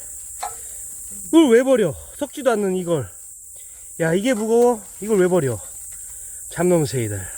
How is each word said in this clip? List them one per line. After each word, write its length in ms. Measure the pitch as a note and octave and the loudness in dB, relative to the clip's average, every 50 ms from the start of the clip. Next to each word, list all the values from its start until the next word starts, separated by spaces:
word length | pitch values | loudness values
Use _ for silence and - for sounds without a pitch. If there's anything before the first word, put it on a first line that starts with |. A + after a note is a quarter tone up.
| - - - - - - - - - - - - - - - - - - - - - - - - - - | -16 -16 -14 -16 -14 -14 -12 -10 -10 -10 -10 -12 -14 -14 -14 -14 -14 -14 -14 -14 -14 -14 -14 -14 -8 4
이걸 220 | - E4 D#4+ C4 | 6 6 8 8
왜 140 | A3+ A#3+ C4 | 8 6 6
버려? 320 | C4 C4 A3+ G#3 D#3+ C3 - - - - - | 6 4 4 4 0 -2 -4 -12 -16 -8 -8
썩지도 340 | D4 - - D4 B3+ C4 | -8 -8 -6 -2 0 2
않는 240 | A#3 G#3 G#3 F#3+ F#3 | 2 2 2 0 0
이걸. 340 | F#3 F3+ E3+ E3+ D3 A2+ F#2+ - - - - - - - - - - - - - - - - - - | -2 0 0 0 -2 -2 -6 -10 -16 -18 -18 -20 -20 -20 -20 -20 -20 -20 -20 -20 -20 -20 -18 -6 -2
야, 120 | E3 D#3+ E3 | 0 0 2
이게 200 | G3 G3+ C4+ C4 | 2 2 2 0
무거워? 500 | G3+ A3 G#3+ A3+ A#3 A#3+ A#3+ B3 G#3+ G3 - - - | 0 2 2 4 6 6 4 4 0 -4 -14 -14 -12
이걸 200 | F#3+ G#3+ A3+ F#3+ | -2 0 4 4
왜 80 | F3+ F#3 | 4 4
버려? 280 | F#3 F3 C#3+ C3 A2+ G#2 - - - - - - - - - - - - - - - - - - | 4 2 2 2 -2 -4 -8 -12 -14 -14 -14 -14 -14 -14 -16 -16 -16 -16 -16 -14 -14 -14 -14 -12
잡놈새이들. 760 | - D#3+ E3+ F3+ F3+ E3 D3+ - - C3 A#2 G#2+ G#2 G2 F#2 - - | -4 0 2 4 4 4 2 0 -2 -4 -4 -4 -4 -6 -8 -10 -12